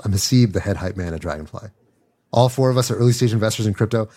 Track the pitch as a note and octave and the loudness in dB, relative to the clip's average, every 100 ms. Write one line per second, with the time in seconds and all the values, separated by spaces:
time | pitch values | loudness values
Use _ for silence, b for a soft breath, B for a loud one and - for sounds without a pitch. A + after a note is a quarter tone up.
0 | A2 F#2+ - B2+ A#2 F#2 G2+ F2 F#2+ F#2 | -2 -2 2 4 4 2 -4 -4 -6 -6
1 | F2 E2 F2 D2+ D2+ - G#2+ - _ _ | -8 -6 -8 -10 -12 -16 -18 -20 _ _
2 | _ _ _ A#2 B2+ C3 C3 B2+ B2 G#2+ | _ _ _ 2 2 2 2 2 0 2
3 | A#2+ A#2 B2 A2 A2 - G#2+ G2 A2 A#2 | 2 4 2 2 0 0 -2 0 0 0
4 | G#2+ | -4